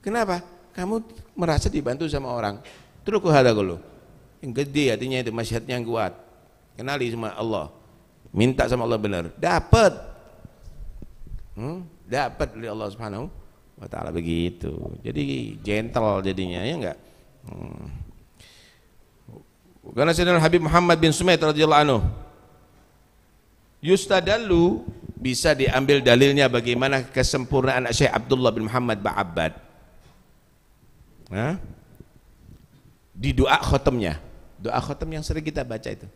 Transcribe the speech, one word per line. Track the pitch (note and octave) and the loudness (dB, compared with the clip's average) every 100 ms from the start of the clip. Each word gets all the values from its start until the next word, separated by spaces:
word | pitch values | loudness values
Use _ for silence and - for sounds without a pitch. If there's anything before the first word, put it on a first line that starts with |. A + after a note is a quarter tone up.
Kenapa? | - A#3 G#3 F3+ - - - - | -4 -2 -2 -2 -6 -20 -18 -8
Kamu | F#3 A3 A3+ - - | -4 -4 -6 -18 -18
merasa | - E3+ C#3+ - | -4 0 2 0
dibantu | D#3 C3+ B2+ D#3+ | -2 -2 -4 -4
sama | C#3+ C3 | -4 -4
orang. | A#2+ G#2+ G2+ - - - - | -4 -4 -6 -16 -20 -20 -10
Terus | - G3+ | -2 0
ku | F3 | 6
hada | D3+ B2+ G#2+ | 6 6 4
kulo. | F#2+ E2+ - - - - - _ | 0 -4 -12 -20 -20 -20 -20 _
Yang | C#3+ A#2+ | -10 -6
gede | C#3+ C#3 C#3 | -4 0 0
hatinya | G#2+ B2+ C3 | 0 -2 -4
itu, | A#2 | -4
masyhadnya | A2+ G#2+ A2+ - B2 | -6 -4 -6 -4 -6
yang | A2+ | -4
kuat. | A#2 G2 - - _ _ _ _ - | -2 -4 -6 -20 _ _ _ _ -14
Kenali | B2+ C#3+ B2 | -8 -4 -4
sama | A#2 A2 | -4 -8
Allah. | G#2 A2+ G#2 D#2 - _ _ _ _ - | -6 -4 -4 -6 -14 _ _ _ _ -10
Minta | F2 A#2+ C3 A#2 | 2 2 2 0
sama | B2 | 0
Allah | A#2 A#2 | -2 -2
benar. | G#2 F#2 E2+ - | -2 -4 -6 -4
Dapat. | E3+ F3 - A3+ G3+ - - - - - - _ - - - - - - - - - - | -2 0 4 6 6 2 -14 -18 -20 -20 -20 _ -20 -16 -16 -14 -18 -18 -12 -12 -12 -12
Hmm? | B2 F3 E3+ - - | -10 -10 -14 -20 -6
Dapat | B2 B2+ - C#3+ A2 | -4 -4 -4 -6 -6
oleh | A2+ | -10
Allah | G#2+ G#2+ | -8 -8
Subhanahu | G#2 A2 G2+ D3+ - - _ _ - | -8 -10 -8 -10 -14 -20 _ _ -20
wa | - | -8
taala | - D#2 | -6 -4
begitu. | E2 E2 E2 E2+ F2 D2+ D2+ D#2 D#2+ | -4 -2 0 -2 -4 -8 -8 -10 -10
Jadi | - C#3 C#3+ C3+ A2 G#2 G#2 | -8 -4 -4 -4 -8 -10 -4
gentle | G#2 A#2 A#2+ A2 G2 | -4 -2 -2 0 0
jadinya, | F#2+ F#2 F2+ F2 | -2 -4 -4 -4
ya | G#2 E3+ | -6 -6
enggak? | G2 D2+ - _ _ _ - | -8 -10 -18 _ _ _ -18
Hmm. | - - - C#2 - - - _ _ - - - _ _ _ _ _ - A2 _ _ _ _ - A2 | -14 -14 -14 -14 -14 -16 -18 _ _ -20 -20 -20 _ _ _ _ _ -20 -20 _ _ _ _ -10 0
Karena | D3+ | 2
Sayyidina | E3 F3 F3 | 2 4 6
Habib | D#3 F3 D#3+ | 6 4 4
Muhammad | E3+ F3 E3 | 2 4 4
bin | D#3+ | 4
Sumaid | D3 F3+ E3 | 4 2 4
radhiyallahu | D#3 D3 D#3 D3 | 2 2 4 6
anhu. | D3+ B2 E2+ - - - _ _ _ _ _ _ _ _ _ _ _ _ _ _ | 6 4 2 -4 -14 -20 _ _ _ _ _ _ _ _ _ _ _ _ _ _
Yustadallu | D3 G3 - F#3+ F3 A3 A3 E3+ F3 A3 - - - - | 2 2 4 0 2 -2 2 4 4 2 -6 -14 -16 -8
bisa | B2 B2 E3 | -4 0 2
diambil | C#3 C3 C3 C3+ C#3+ | 4 2 2 4 4
dalilnya | C3 A#2+ C#3 C#3+ C3+ | 8 8 6 6 4
bagaimana | B2 A#2 A#2+ C3+ C3+ B2+ | 2 0 0 0 0 -2
kesempurnaan | C3 B2+ C#3 B2 C#3 C3 B2+ A#2+ | -2 0 -2 0 0 2 0 -2
Syekh | - C#3 | 2 2
Abdullah | C3 B2 C3+ B2 | 2 0 2 2
bin | A2+ A2 | 0 -2
Muhammad | B2+ B2 G#2+ | -2 -2 -2
Ba'abbad. | G2+ F#2+ G2 E2+ D#2+ - - - - - - _ _ _ _ _ _ _ _ _ - _ - | -2 -2 -4 -2 -4 -4 -20 -20 -20 -20 -20 _ _ _ _ _ _ _ _ _ -20 _ -12
Hah? | F#2 B2 F3+ - - _ - - _ _ _ - - _ _ _ _ _ - | -6 -4 -6 -10 -18 _ -20 -20 _ _ _ -20 -20 _ _ _ _ _ -6
Di | C#3 | -2
doa | B2+ C3+ C3+ | 2 4 4
khotamnya. | - C#3 - B2 F#2 D#2 - - - - | 4 2 4 4 2 -4 -10 -20 -20 -10
Doa | G#2 A#2+ | -4 -2
khotam | A#2+ C#3+ D#3+ | -4 -8 -8
yang | D#3+ | -8
sering | D3+ D#3+ D#3 | -6 -4 -4
kita | D3+ | -6
baca | B2+ A2 A#2+ | -8 -8 -10
itu. | G#2+ G2 | -12 -14